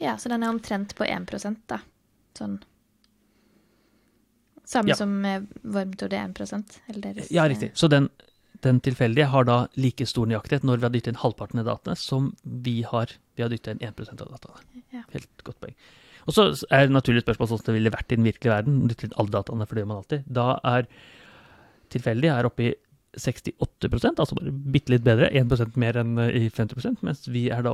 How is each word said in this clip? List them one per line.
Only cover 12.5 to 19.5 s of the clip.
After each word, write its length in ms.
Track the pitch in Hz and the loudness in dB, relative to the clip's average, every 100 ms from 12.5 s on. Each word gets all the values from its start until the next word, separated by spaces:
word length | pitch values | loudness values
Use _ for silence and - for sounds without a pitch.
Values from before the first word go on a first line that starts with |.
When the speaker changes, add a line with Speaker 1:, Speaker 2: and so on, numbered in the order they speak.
| 123 123 117 | -6 -4 -4
Speaker 2:
har, 240 | 117 117 117 - _ - | -2 -2 -4 -8 _ -6
vi 60 | |
har 80 | 117 | -4
dyttet 180 | 117 - 107 | -4 -8 -10
inn 20 | 107 | -10
en 40 | |
prosent 280 | - 110 - | -12 -16 -14
av 60 | - | -16
dataene. 300 | 123 - - - 247 - | -16 -20 -20 -20 -20 -18
Speaker 1:
Ja. 100 | 247 - | -18 -14
Speaker 2:
Helt 320 | - - - | -14 -14 -18
godt 160 | - - | -18 -16
poeng. 140 | - - - - - - - | -18 -18 -20 -20 -20 -10 0
Og 60 | |
så 320 | 180 196 143 - | 4 4 2 2
er 160 | 135 139 | 6 6
det 60 | 135 | 6
naturlig 260 | 127 120 | 4 4
spørsmål 240 | - - 113 | 2 0 0
sånn 120 | 113 | -2
som 140 | - | 0
det 0 | 110 | 2
ville 80 | 110 | 2
vært 180 | 107 - | 0 -2
i 40 | 113 | 2
den 80 | |
virkelige 300 | 113 - 120 107 | 2 2 0 2
verden, 240 | 120 139 117 | 2 2 2
dyttet 160 | 113 | 0
inn 140 | 110 - | -6 -4
alle 100 | 104 | -2
dataene, 360 | 104 98 | -2 -4